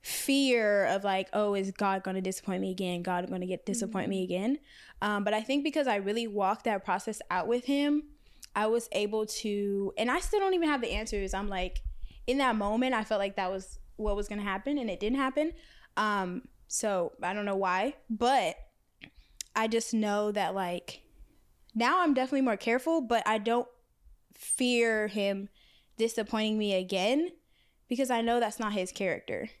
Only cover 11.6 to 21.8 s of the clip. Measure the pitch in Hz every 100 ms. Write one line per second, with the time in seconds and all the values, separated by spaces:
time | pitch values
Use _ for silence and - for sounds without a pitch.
11.6 | 185 - - - - - - 269 269 220
12.6 | 202 220 262 247 220 214 196 196 185 190
13.6 | 185 - - - 214 202 208 208 202 190
14.6 | 277 294 226 180 208 269 269 269 311 339
15.6 | - - - - 214 202 185 180 - -
16.6 | - - 220 190 175 - 175 208 202 196
17.6 | 190 185 233 285 - 220 240 269 175 -
18.6 | - _ _ _ - - _ _ - -
19.6 | 220 226 226 226 214 208 208 208 180 190
20.6 | 180 175 - - - - - _ _ _
21.6 | _ 220